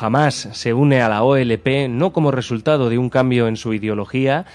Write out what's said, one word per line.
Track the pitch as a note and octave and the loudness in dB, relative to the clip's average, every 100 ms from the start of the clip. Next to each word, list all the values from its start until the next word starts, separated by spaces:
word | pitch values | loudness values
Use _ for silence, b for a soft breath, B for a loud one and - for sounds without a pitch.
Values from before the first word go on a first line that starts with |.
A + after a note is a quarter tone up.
Hamas | A2 C3 D3+ - G#2 | -2 2 0 -2 -8
se | - B2 | -6 -2
une | A#2 D3 C3+ | 2 4 4
a | A#2 | 2
la | G#2+ | 2
O | B2 | 2
L | C#3 B2 A2 | 2 2 0
P | C3 C3+ C3+ | 0 -2 -2
no | A#2+ F#3 | -2 -2
como | F3 D3 | 0 0
resultado | C3 - A#2 B2+ D3+ A#2+ | 0 -2 -4 0 2 2
de | A#2 | 0
un | B2 | 0
cambio | C3 B2+ B2 A2+ | 0 2 2 0
en | A2 | -2
su | A#2 | -4
ideología, | G#2+ G#2+ G#2 G2 B2+ C3+ D3 F#3+ | -4 -4 -4 -4 -2 0 -2 -6